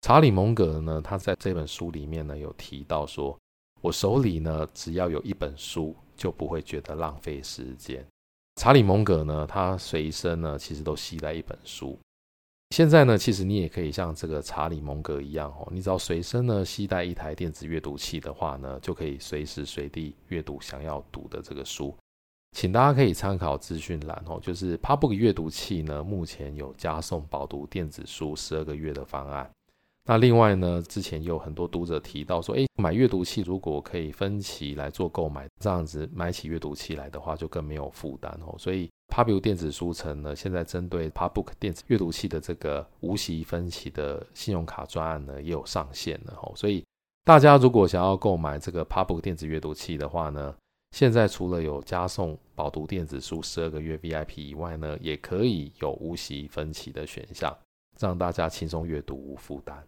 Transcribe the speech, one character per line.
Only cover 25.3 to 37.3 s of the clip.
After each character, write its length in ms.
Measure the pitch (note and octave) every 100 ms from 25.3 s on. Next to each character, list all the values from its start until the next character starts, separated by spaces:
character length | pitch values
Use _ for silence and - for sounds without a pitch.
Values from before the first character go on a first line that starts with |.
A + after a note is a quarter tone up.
读 160 | F#2 D#2+
器 340 | - - F#2
呢， 200 | D#2 D2
目 240 | E2 G2+ E2
前 280 | - C#2+ D2
有 180 | C#2 -
加 240 | E2+ D#2
送 240 | D#2 E2+ D2+
饱 180 | C#2+ C#2
读 180 | C#2+
电 240 | D2 F#2 D#2+
子 160 | D2
书 300 | - - D2+
十 220 | D2 - D#2
二 80 |
个 100 | D#2
月 180 | D2+ D#2
的 120 | C#2+
方 220 | C2+ C#2+ C#2
案。 200 | C#2+ C2+ _ _ _ _ _
那 120 | - A2+
另 200 | B2 A#2
外 200 | A2 F#2+
呢， 260 | F2+ F2
之 180 | E2+ -
前 220 | F#2+ D#2+
有 160 | D#2+ D#2+
很 160 | D#2
多 140 | D#2 F2
读 180 | F2 E2+
者 140 | D#2
提 240 | - C#2+
到 180 | D2 F2
说， 140 | - -
诶， 100 | C3+
买 180 | - F2+
阅 140 | F#2+ B2+
读 180 | F#2+
器 180 | F2+ -
如 140 | F2+ F#2
果 240 | E2 D2
可 160 | - F2+
以 140 | D#2
分 300 | C#2+ G2 G#2
期 340 | G2 - D2
来 160 | C#2+ C#2+
做 180 | - F2
购 200 | - D#2+
买， 180 | C#2+ C2+ _
这 100 | G#2
样 160 | F2+ D#2
子 240 | D#2+ D2+
买 200 | E2 F2
起 160 | F2+ D2+
阅 100 | E2
读 160 | D2
器 220 | D2 - D#2
来 120 | C#2
的 120 | D2
话 160 | D2+